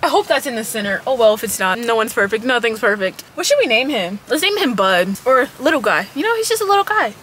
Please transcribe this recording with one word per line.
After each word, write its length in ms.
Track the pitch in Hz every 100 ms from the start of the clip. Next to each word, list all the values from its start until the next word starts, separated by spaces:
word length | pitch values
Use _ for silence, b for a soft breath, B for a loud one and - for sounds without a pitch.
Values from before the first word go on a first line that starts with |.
I 60 | 339
hope 200 | 311 -
that's 180 | 285 277
in 80 |
the 100 | 233
center. 380 | 220 220 202 190 -
Oh 80 |
well, 200 | 262 220
if 100 | 214
it's 140 | 226 -
not, 200 | 190 190
no 160 | 233
one's 200 | 226 220
perfect, 280 | 226 202 220
nothing's 380 | 233 247 226 214
perfect. 400 | 214 202 190 185 -
What 100 | -
should 140 | 359 587
we 80 | 403
name 240 | 226 269
him? 300 | 262 180 202 -
Let's 120 | 311
name 140 | 359 403
him 180 | 349
Bud, 460 | 202 190 185 185 196 -
or 240 | 262 247 -
Little 220 | 277 311
Guy. 260 | 220 156 190
You 80 | 269
know, 120 | 403 466
he's 120 | 440
just 140 | 440
a 40 | 392
little 180 | 403
guy. 280 | 392 427 269 208